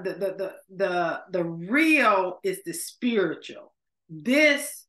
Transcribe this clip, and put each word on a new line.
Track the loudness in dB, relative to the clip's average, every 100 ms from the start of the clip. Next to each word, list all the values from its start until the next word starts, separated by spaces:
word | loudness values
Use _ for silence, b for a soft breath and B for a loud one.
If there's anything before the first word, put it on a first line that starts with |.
the, | -8
the, | -4 -4 -4
the, | -8 -10 -14 -4
the, | 0 0 0 -2 -4
the | -4
real | -2 -4 -2 2 4 4 4 4 2 -2
is | -4 -4
the | -6
spiritual. | -10 -10 -4 0 2 0 -2 -10 -18 -20 _ _ _ _
This | -8 0 4 6 4 -2 -12